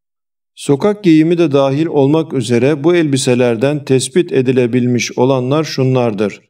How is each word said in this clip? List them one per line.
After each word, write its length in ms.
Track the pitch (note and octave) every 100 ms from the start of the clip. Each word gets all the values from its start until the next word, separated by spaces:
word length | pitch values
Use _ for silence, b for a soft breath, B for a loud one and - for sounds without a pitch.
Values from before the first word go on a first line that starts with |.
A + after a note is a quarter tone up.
| _ _ _ _ _
Sokak 500 | - - C3+ G#3 G#3
giyimi 340 | F#3+ D#3 D#3+ E3+
de 140 | D#3+
dahil 340 | C#3 C3+ C#3 E3
olmak 460 | D3 C3+ D#3+ D3+
üzere 520 | C3+ A2+ A#2 C3 D3+
bu 100 | D#3
elbiselerden 920 | F3 D#3 C3 C3 B2 B2 A#2 C3+ D3
tespit 480 | C#3 C3 - F#3 -
edilebilmiş 840 | C3+ B2+ B2+ A#2+ B2 B2 A#2+ - -
olanlar 460 | B2+ C3 B2+ D3+
şunlardır: 760 | D#3 - C3 C3 A#2+ G#2 G2+ - _